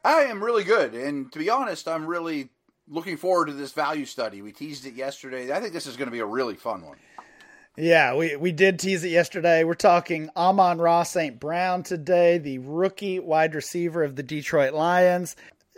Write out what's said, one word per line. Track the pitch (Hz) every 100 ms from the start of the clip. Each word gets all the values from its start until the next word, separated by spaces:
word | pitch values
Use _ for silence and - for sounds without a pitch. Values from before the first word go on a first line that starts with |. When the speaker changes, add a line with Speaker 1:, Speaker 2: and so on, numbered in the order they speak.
Speaker 1:
I | 233 311
am | 269 208
really | 220 226
good, | 180 220 135
and | 117 135 143 127
to | 156
be | 170
honest, | 247 247 160 -
I'm | 160 156
really | 170 165 151 131 _ _ _ _
looking | 151 165 160
forward | 180 180 151
to |
this | 139 139
value | 147 147 156 131
study. | - 110 98
We | 104
teased | 101 147 139 131
it |
yesterday. | 120 135 - 135 127 127
I | 160
think | 214
this | 165 147
is | 120
gonna | 131
be | 117
a |
really | 107 123 123
fun | 98 117 98 80
one. | - _ - - _ - - _ -
Speaker 2:
Yeah, | 160 165 135
we, | 131 165
we | 143 180
did | 156 190 175
tease | 190 185
it | 175
yesterday. | 165 165 185 170 160
We're | 165
talking | 170 208 175 - 160 156
Amon-Ra | - 180 196 180 170 170 170
Saint | 165 180 156 123
Brown | 147 170 185 180
today, | 180 175 147 175 175 175
the | 143 131
rookie | 131 160 190 190 202 185
wide | 170 156 160
receiver | 151 - 175 170 165
of | 147 135
the |
Detroit | 131 151 143 156 135
Lions. | 156 165 180 180 180 175 - - _ _